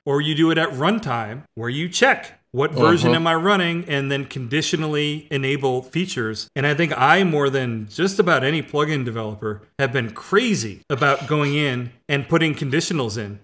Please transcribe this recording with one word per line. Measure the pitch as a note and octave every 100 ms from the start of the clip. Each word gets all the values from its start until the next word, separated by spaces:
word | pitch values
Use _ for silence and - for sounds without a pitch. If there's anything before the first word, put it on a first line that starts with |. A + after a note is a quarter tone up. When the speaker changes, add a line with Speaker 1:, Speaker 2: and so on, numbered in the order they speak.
Speaker 1:
or | C#3+ C#3+
you | D3+ D3+
do | E3
it | D#3+
at | D#3+
runtime, | B2+ D#3+ A3 C#3+ A#2 G#2+ B2+ - -
where | A#2
you | C#3 F3
check, | - B3+ - - - _
"What | B2 D#3
version | D3+ D#3+ E3+ -
Speaker 2:
Mm-hmm. | E3
Speaker 1:
am | E3
I |
running?" | E3 F#3 G3+ E3+ E3+ F3
and | C#3+ C#3
then | C#3 C3+
conditionally | C3+ A#2+ D3 - D#3+ D#3 D3+ D3 D3+ D3+
enable | D3+ C3+ C#3+ C3+ B2+
features. | B2+ E3 F#3 - A2 G#2+ -
And | -
I | D3
think | D3 E3 -
I, | C3+ F3+
more | F#3+ D3 C#3
than | C3+ B2 A2+ G#2
just | - F#3+ G3
about | F3+ C#3+
any | C3 D#3+
plugin | - D3 D3+ D3+
developer, | A#2+ A2+ G#2+ G#2 A2 G2+ - -
have | C3+
been | B2+ A2+
crazy | - - G3 B3 E3+ A2+ G2 -
about | C3 C#3+ C#3 C3
going | D3+ C#3+ D3
in | D3 B2 A#2+ - -
and | C#3+ C3
putting | E3 D#3+
conditionals | C#3+ C#3 D3 - E3 A#2 G#2+
in | G2+ G#2